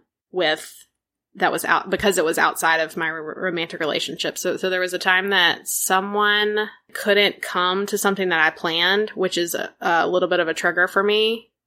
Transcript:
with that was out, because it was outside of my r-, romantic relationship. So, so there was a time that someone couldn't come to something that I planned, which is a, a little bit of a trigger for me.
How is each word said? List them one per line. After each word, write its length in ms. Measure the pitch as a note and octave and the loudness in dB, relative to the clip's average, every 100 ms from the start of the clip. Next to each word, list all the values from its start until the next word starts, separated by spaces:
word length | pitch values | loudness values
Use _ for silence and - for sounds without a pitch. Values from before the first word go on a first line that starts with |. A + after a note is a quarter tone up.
| _ _ _ | _ _ _
with 400 | F#3 D#3+ D#3 - - - _ _ _ _ - | -2 0 0 -6 -20 -20 _ _ _ _ -2
that 160 | F3+ | -2
was 120 | E3 - | 0 2
out, 260 | E3 - | 0 0
because 260 | F#3+ G#3 F3+ | 0 2 2
it 80 | D#3+ | 0
was 140 | D#3+ | 2
outside 400 | D#3+ - E3 D#3+ | 0 2 0 0
of 180 | D#3 E3+ | -2 -4
my 80 | D#3+ | -6
r-, 240 | D#3+ D#3 - | -6 -10 -6
romantic 360 | F#3 E3+ E3 - | -4 -4 -6 -4
relationship. 600 | D#3 E3 - E3 D#3+ - | -2 -2 -4 -6 -6 -4
So, 180 | F#3 - | -4 -2
so 140 | F#3 | -2
there 80 | F#3 | -2
was 140 | F3+ F3+ | -2 -2
a 20 | |
time 320 | F#3+ F#3 G3 | 0 2 2
that 380 | F#3+ E3+ - - | 2 2 2 -4
someone 1000 | - - F#3+ G3 G#3 G#3 G#3 G#3 G#3+ G#3+ - _ - | -4 0 0 0 0 2 2 0 0 -4 -8 _ -6
couldn't 480 | G#3+ G3+ G3+ - | 0 4 2 0
come 420 | - F#3 F3+ F#3 G3+ | -6 -2 0 0 -2
to 100 | G#3 | 0
something 300 | G3+ G3 F#3 | 0 0 0
that 100 | E3 | 2
I 100 | D#3 | 2
planned, 640 | - E3+ E3 F3 G3+ G#3+ | 2 -2 0 2 2 0
which 260 | - F#3 - | -2 -2 -2
is 160 | E3+ | -2
a, 180 | - - - | -4 -6 -4
a 280 | F#3+ E3+ E3+ | 0 2 2
little 220 | F3+ F3 | 2 2
bit 100 | F3+ | 0
of 80 | D#3+ | 0
a 80 | D#3+ | 0
trigger 320 | F3+ E3+ F#3 | 0 2 2
for 160 | G3 | 2
me. 480 | G3+ G#3+ A3 A3+ - _ | 2 2 2 -2 -8 _